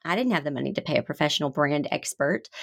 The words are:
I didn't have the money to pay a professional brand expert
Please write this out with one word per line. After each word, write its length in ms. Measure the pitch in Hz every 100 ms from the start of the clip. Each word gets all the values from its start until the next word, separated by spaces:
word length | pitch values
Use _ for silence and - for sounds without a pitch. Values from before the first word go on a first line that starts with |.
I 100 | 160
didn't 180 | 196 254
have 120 | 170
the 80 | 147
money 200 | 131 135
to 60 | -
pay 180 | - 147
a 40 |
professional 480 | - 147 151 - 147
brand 380 | 151 147 147 139
expert 580 | - - - 143 220 - -